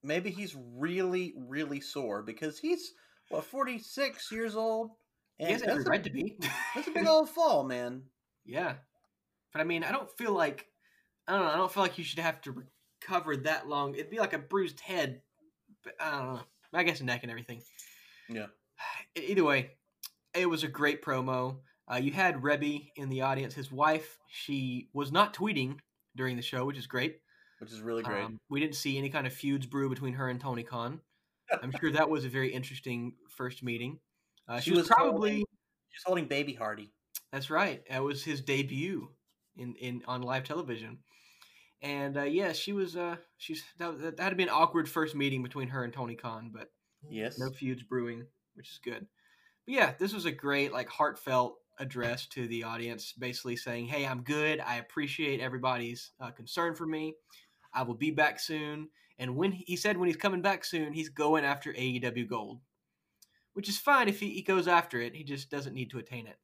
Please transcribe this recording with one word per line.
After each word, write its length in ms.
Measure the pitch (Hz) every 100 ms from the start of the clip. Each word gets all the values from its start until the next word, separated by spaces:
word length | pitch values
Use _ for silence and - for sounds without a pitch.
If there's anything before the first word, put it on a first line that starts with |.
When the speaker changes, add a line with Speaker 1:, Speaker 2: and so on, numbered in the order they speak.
Speaker 1:
maybe 260 | 139 160 190
he's 260 | 180 202 143 120 120
really, 580 | 156 180 190 185 180 -
really 440 | 123 139 151 139
sore 420 | 139 147 123 104
because 360 | 107 110 156 147
he's, 340 | 311 339 - - _ _ _
what, 160 | -
forty-six 840 | - 262 262 240 226 - 269 269 -
years 240 | 220 226
old? 380 | 214 226 220 226 - _ _ _ _
Speaker 2:
He 100 | 151
has 160 | 226
Speaker 1:
And 80 | -
Speaker 2:
every 60 | -
Speaker 1:
that's 60 | 135
a, 20 |
Speaker 2:
right 140 | 202
to 60 | 160
be. 260 | 143 214 - - -
<laughs> 180 | - 247
Speaker 1:
that's 100 | 294
a 60 |
big 140 | 330 339
old 220 | 320 311
fall, 360 | - 330 160
man. 400 | 131 123 123 127 135 _ _ _
Speaker 2:
Yeah. 300 | - 123 170 131 _ _ _ _ _ _ _
But, 80 | 151
I 40 |
mean, 180 | 160 170
I 80 | 160
don't 200 | 262 247 -
feel 160 | 233
like, 340 | 190 156 - - _ _ _ _ _ -
I 60 |
don't 120 | 196 175
know, 40 |
I 60 | 156
don't 160 | 185
feel 100 | 190
like 160 | 185 -
you 60 |
should 140 | 151 143
have 200 | 165 156
to 100 | - 127 131 _ _ _
recover 340 | - 185 156 139
that 280 | 156 156 139
long. 260 | 147 139
It'd 160 | 139 156
be 100 | 220
like 140 | 208
a 40 | 156
bruised 400 | 139 196 180 -
head. 420 | - 185 139 123 _ _ _ _ _ -
But 120 | 117 -
I 120 | 156
don't 220 | 143 127
know. 60 | 127 - _ _
I 120 | 165
guess 160 | 170 143
neck 220 | 131 120
and 80 | 120
everything. 300 | 117 120 117 - - - - - - -
Speaker 1:
Yeah. 180 | 113 104
Speaker 2:
<sighs> 60 | _ _ _ - - - -
E-, 80 | 147
either 140 | 196
way, 300 | 160 139 127 - _ _ - _ _
it 120 | 175 180
was 160 | 160
a 60 | 151
great 340 | 135 147 147
promo. 540 | - 131 127 127 127 135 - _ -
Uh, 60 | 123
you 160 | 135
had 320 | 151 185 147
Rebby 480 | 135 147 147 147 - -
in 120 | 135
the 140 | 131
audience. 320 | 131 135 135
His 180 | 135 135
wife, 460 | 131 151 156 156 - _
she 600 | - - 139 131 123 -
was 180 | 139 139
not 240 | 160 208
tweeting 440 | - 196 170 127 143 _ _ _
during 220 | 123 127 123
the 60 |
show, 220 | 117 131
which 140 | 131 139
is 80 | 117
great. 340 | 127 147 156 _ _ _ _
Speaker 1:
Which 140 | 113
is 80 | 110
really 220 | 110 117
great. 200 | 110 101
Speaker 2:
Um, 140 | 104 110 _
we 120 | 143
didn't 160 | 151 139
see 200 | 147 135
any 140 | 139
kind 160 | 151 131
of 60 |
feuds 340 | - 143 139 127
brew 220 | 139 139
between 240 | 127 135
her 140 | 127 131
and 120 | 123
Tony 220 | 135 120
Khan. 380 | 117 120 117 - _ _ _ _ -
Speaker 1:
<laughs> 120 | -
Speaker 2:
I'm 100 | 123
sure 180 | 131 160
that 160 | 147 156
was 160 | 156
a 40 | 131
very 240 | 127 131
interesting 640 | 127 131 131 135 120 120 - -
first 340 | - 127 127
meeting. 340 | 123 117 120 160 _ _ _ _ -
Uh, 120 | 117
she 60 | 123
Speaker 1:
She 40 |
Speaker 2:
was 80 | 175
Speaker 1:
was 80 | 165
Speaker 2:
probably 220 | 233 277
Speaker 1:
holding, 240 | 202 208 208 202 _ _ _ _
she 80 | -
was 80 | -
holding 200 | 185 143
baby 280 | 143 143
Hardy. 380 | 120 110 107 104 _ _ - _
Speaker 2:
That's 180 | 135 139
right. 320 | 156 190 135 -
That 120 | 131
was 180 | 139 143
his 180 | 160 147
debut 680 | 131 139 139 - 170 175 - _ _ _ _ -
in, 180 | 123
in, 280 | 120 123 123 123
on 160 | 123
live 220 | 123 131
television. 540 | 131 151 151 113 110 123 _ _ - _ - - _ _
And, 340 | 143 143 139 139
uh, 40 |
yeah, 280 | 143 165 190
she 200 | 160 -
was, 240 | 202 185 170
uh, 200 | 175 170 - _
she's, 260 | - 156 - -
that, 200 | 170 151
that, 160 | 160 156
that 40 |
had 120 | 185 185
been 120 | 180
an 60 |
awkward 340 | 135 165 170 156
first 260 | - 156
meeting 280 | 143 139 131
between 260 | 123 139 131
her 140 | 135
and 80 | 120
Tony 220 | 120 120
Khan, 360 | 117 120 113 117
but 180 | 110 - _ _ _ 143
Speaker 1:
Yes. 300 | 110 110 123
Speaker 2:
no 120 | 131
feuds 320 | 131 131 123
brewing, 440 | 120 127 120 117 127 _ _
which 160 | - -
is 80 | -
good. 280 | - 113 202 _ _ _ _ _ -
But 80 |
yeah, 180 | 262 175 131
this 140 | 196
was 140 | 214 170
a 60 |
great, 400 | 143 139 143 139
like, 160 | 131 120
heartfelt 680 | - 151 - - 127 123 - _ -
address 480 | 135 123 117 120 -
to 180 | - 120
the 160 | 117
audience, 500 | 113 117 117 113 -
basically 420 | - 123 123 127 120
saying, 300 | - 120 120
"Hey, 200 | 147 139
I'm 160 | 127
good. 380 | 123 147 151 156
I 160 | 135 120
appreciate 640 | 117 - 147 139 151 135
everybody's, 720 | 127 127 127 127 117 120 - _
uh, 100 | 135
concern 420 | 131 117 - 170
for 120 | 165 160
me. 280 | 156 156 156 _ - _ _ _
I 100 | 127
will 120 | 127
be 160 | 113 147
back 280 | 147 151 147
soon." 500 | - 156 151 151 156 _ _ _
And 180 | 127 127
when 160 | 190
he, 120 | 185 175
he 100 | 180
said 200 | 208 190
when 120 | 180
he's 80 | 160
coming 260 | 208 185
back 220 | 185 190
soon, 280 | - 170 151
he's 160 | 151 156
going 360 | 135 151 156
after 260 | 143 139 147
A 60 | -
E 180 | 131 123
W 260 | 123 117 117
Gold, 340 | 117 107 117 _ _ _ _ _ _ - _ _
which 140 | - 208
is 100 | 208
fine 300 | - 277 226
if 120 | 202
he, 100 | 202
he 80 | 190
goes 260 | 180 190 170
after 320 | 170 170 123
it. 140 | 117
He 100 | 151
just 260 | 143 139 135
doesn't 240 | 143 139
need 160 | 120 120
to 80 | 127
attain 280 | 104 120 110
it. 120 | -